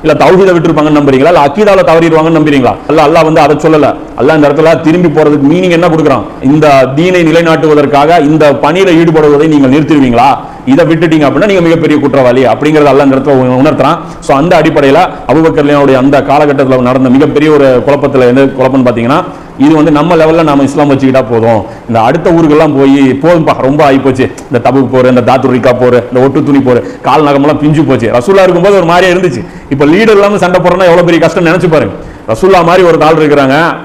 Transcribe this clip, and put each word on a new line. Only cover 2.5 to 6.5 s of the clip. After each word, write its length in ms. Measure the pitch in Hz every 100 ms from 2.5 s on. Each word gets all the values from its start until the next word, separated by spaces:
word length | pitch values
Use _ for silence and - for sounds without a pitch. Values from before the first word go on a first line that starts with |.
| 139 120 98 -
அல்ல, 100 | 151 147
அல்லாஹ் 200 | 165 160
வந்து 120 | 160
அதை 160 | 151 151
சொல்லல. 340 | 160 156 131 - - -
அல்லாஹ் 160 | 131 156
இந்த 100 | 143
இடத்துல 320 | 151 160 160
திரும்பி 280 | 151 175 175
போறதுக்கு 420 | 147 151 147 139
மீனிங் 240 | 170 185 170
என்ன 100 | 175
கொடுக்குறான்? 380 | 160 147 123 98 -
இந்த 260 | 131